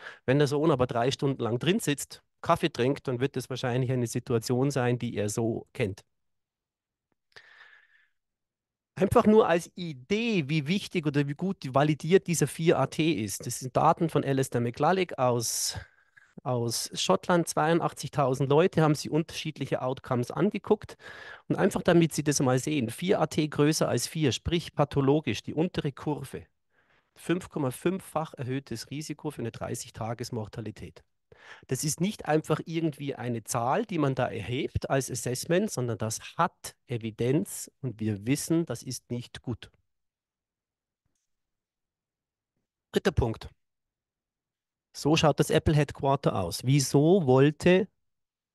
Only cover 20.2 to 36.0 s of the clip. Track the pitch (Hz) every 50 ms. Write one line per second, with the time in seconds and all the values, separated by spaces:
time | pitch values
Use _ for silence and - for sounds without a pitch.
20.2 | 123 - - - 156 208 - 202 - - 214 - - - - - - - - -
21.2 | - - - - - - - - 170 214 - - - - 175 170 170 156 - -
22.2 | 143 151 143 - 151 127 127 131 - - 156 151 120 110 - - 175 180 196 -
23.2 | 160 156 - - 151 151 - - 147 147 160 - 156 - 113 120 - - - 165
24.2 | 156 131 107 - - - 165 175 - - - - 151 - - 143 135 135 143 156
25.2 | - - 104 - - - - 143 165 185 - - - 151 131 - - 156 151 139
26.2 | 139 - - - - - _ _ _ _ _ _ _ _ _ _ _ _ _ -
27.2 | - - 165 185 185 - - 160 147 131 127 - - 175 185 190 - - - 151
28.2 | 160 - - - 131 120 127 139 139 - 123 113 - - 131 143 156 - 151 -
29.2 | - 156 147 - 120 113 - - - - 120 117 - - - - 120 110 120 -
30.2 | 123 - - 113 107 101 - - 110 107 107 - - 87 - - - _ _ _
31.2 | _ _ _ - - - - - - - 135 131 - 156 147 - 170 202 214 -
32.2 | - - 151 156 156 - 160 156 - - 160 165 160 160 139 - 147 139 127 -
33.2 | 117 123 120 117 - - - 127 117 123 143 190 240 - 190 160 147 139 131 -
34.2 | 123 117 98 110 104 - 123 131 170 - - - - - 139 139 131 - 131 120
35.2 | - 127 123 - - - 165 180 214 208 - - 127 120 113 -